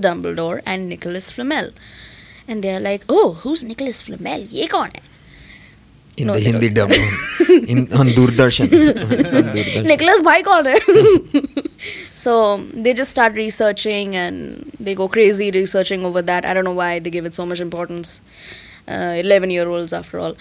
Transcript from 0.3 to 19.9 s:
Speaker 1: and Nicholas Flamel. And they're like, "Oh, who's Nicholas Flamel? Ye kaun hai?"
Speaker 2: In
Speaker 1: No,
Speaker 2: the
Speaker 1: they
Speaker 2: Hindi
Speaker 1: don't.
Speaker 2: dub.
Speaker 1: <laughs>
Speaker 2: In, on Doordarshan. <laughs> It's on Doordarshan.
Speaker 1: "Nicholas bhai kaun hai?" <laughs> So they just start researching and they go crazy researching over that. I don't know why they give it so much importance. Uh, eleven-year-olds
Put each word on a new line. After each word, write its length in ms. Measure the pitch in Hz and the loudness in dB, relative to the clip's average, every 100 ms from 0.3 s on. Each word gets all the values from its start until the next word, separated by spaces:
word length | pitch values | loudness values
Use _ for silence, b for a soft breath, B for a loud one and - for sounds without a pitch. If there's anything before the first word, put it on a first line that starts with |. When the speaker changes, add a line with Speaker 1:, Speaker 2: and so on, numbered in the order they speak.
| 165 165 180 - 190 | -6 -6 -6 -6 -8
Speaker 1:
and 140 | 180 170 | -8 -10
Nicholas 360 | 175 180 - - | -10 -8 -10 -8
Flamel. 340 | 254 302 175 - B B B B B B B | -6 -4 -6 -12 B B B B B B B
And 160 | 220 190 | -8 -6
they're 160 | 190 202 | -4 -4
like, 140 | 202 - 349 | -6 0 2
"Oh, 80 | 302 165 | 2 0
who's 200 | 247 311 226 | -6 -6 -8
Nicholas 280 | 226 269 - - | -8 -8 -8 -10
Flamel? 320 | 190 247 - 208 - | -12 -10 -10 -10 -6
Ye 80 | 320 359 | -4 -4
kaun 120 | 208 - | -4 -10
hai?" 60 | - B B B B B B B B _ _ - | -20 B B B B B B B B _ _ -6
Speaker 2:
In 60 | 113 | -2
Speaker 1:
No, 60 | |
Speaker 2:
the 60 | 101 | 0
Speaker 1:
they 120 | 107 | 0
Speaker 2:
Hindi 180 | 113 117 107 | 2 2 2
Speaker 1:
don't. 140 | 101 | 2
Speaker 2:
dub. 100 | - | 2
Speaker 1:
<laughs> 680 | 104 98 - - 339 339 226 | 0 -4 -4 0 6 6 4
Speaker 2:
In, 100 | 123 123 123 | 0 2 4
on 60 | 131 120 | 4 6
Doordarshan. 520 | 123 120 127 - 127 | 4 6 2 2 4
<laughs> 540 | 330 302 220 127 240 | 6 4 2 0 0
It's 100 | 262 254 | 2 2
on 40 | 214 107 | 0 -2
Doordarshan. 280 | 101 - 311 | -4 -2 2
Speaker 1:
"Nicholas 320 | 294 330 403 320 | 2 4 4 4
bhai 100 | 330 381 | 4 4
kaun 220 | 359 269 | 2 4
hai?" 100 | 415 - | 2 6
<laughs> 1300 | 392 415 359 - 285 - - - - - - - | 6 8 6 2 -4 -2 -6 -8 -10 -16 -16 -14
So 440 | - 247 226 208 202 196 | -6 0 2 2 0 -6
they 200 | - 226 | -4 -2
just 180 | 247 269 | 0 -2
start 220 | 269 226 214 | 2 0 0
researching 800 | 220 - 214 202 214 208 196 185 | -4 0 0 0 -4 -4 -4 -4
and 560 | 175 180 143 - - - | -6 -8 -12 -14 -18 -12
they 160 | 202 190 | -8 -4
go 120 | 190 | -2
crazy 440 | 226 208 196 208 | 4 4 4 0
researching 540 | 190 190 196 185 190 185 | -2 0 -2 -2 -2 -4
over 160 | 180 | -4
that. 220 | 175 180 175 | -2 -2 -2
I 80 | |
don't 100 | 185 | -2
know 140 | 185 180 | -2 -2
why 200 | 175 170 | -2 -4
they 100 | 170 | -6
give 160 | 170 170 | -6 -8
it 100 | 165 | -8
so 100 | 175 | -8
much 140 | 175 | -8
importance. 600 | 175 170 170 175 170 - _ B B B B B B | -8 -8 -10 -8 -10 -10 _ B B B B B B
Uh, 280 | 196 175 170 | -8 -6 -2
eleven-year-olds 720 | 190 196 185 175 175 175 170 | 2 2 2 -2 -4 -4 -6